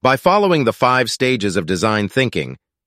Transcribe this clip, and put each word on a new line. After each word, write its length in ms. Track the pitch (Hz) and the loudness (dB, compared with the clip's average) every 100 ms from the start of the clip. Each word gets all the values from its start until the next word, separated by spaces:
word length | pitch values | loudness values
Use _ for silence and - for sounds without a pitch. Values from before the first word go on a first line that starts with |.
By 160 | 127 131 | 2 2
following 480 | - 202 202 165 | 2 2 2 2
the 80 | 123 | 0
five 380 | 104 123 127 120 | 0 0 2 0
stages 440 | - 131 127 101 | -2 -2 0 -2
of 120 | 92 82 | -2 -2
design 420 | 92 107 107 101 | -2 0 0 -2
thinking, 480 | - 127 87 67 65 _ _ | 0 -2 -2 -8 -12 _ _